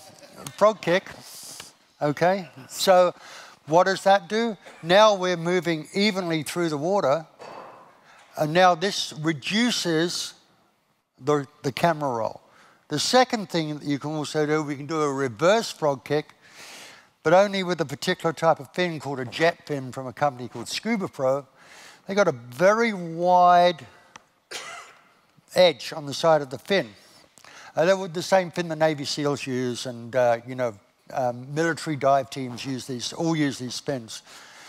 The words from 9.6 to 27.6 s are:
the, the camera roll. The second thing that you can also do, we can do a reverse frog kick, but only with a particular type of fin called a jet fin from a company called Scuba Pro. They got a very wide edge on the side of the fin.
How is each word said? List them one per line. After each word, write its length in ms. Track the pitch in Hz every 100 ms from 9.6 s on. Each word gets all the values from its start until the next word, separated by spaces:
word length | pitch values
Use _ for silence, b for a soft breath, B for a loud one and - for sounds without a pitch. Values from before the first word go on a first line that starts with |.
| 240 - 175 160 170 - - - _ _ _ _ _ _ _ _
the, 240 | 127 147 135 _
the 80 | 143
camera 380 | - 170 156 143
roll. 320 | 117 107 - b b b b _
The 100 | 147
second 520 | - 247 262 233 185
thing 280 | 170 156 151
that 80 | 139
you 120 | 139
can 140 | 147
also 340 | 156 143 156 147
do, 160 | 156
we 120 | 143
can 120 | 139 143
do 160 | 160
a 100 | 151
reverse 580 | 135 135 104 170 226 202
frog 320 | - 151 135
kick, 300 | - 147 - _ B B B B B B B _
but 120 | 156
only 280 | 175 208 196
with 160 | 180 170
a 20 |
particular 480 | 143 135 - 180 165
type 260 | 156 165 147
of 140 | 135
fin 260 | - 180 156
called 200 | 135 139
a 60 | 127
jet 400 | 110 165 170 -
fin 260 | 147 131
from 140 | 127 131
a 80 |
company 340 | - 147 123 120
called 180 | 120 113
Scuba 400 | - 214 226 185
Pro. 380 | - 131 139 139 B B B B B -
They 80 |
got 120 | 196 185
a 60 |
very 600 | 127 120 123 185 220 233
wide 920 | 196 170 165 175 180 180 175 175 170 - B B - _ _ _ - - - - - _ _ _ _ _
edge 380 | - 180 135 -
on 140 | 156 143
the 80 |
side 260 | 135 165 156
of 80 | 139
the 100 | 127
fin. 360 | - 196 127 104 _ _ _ B B B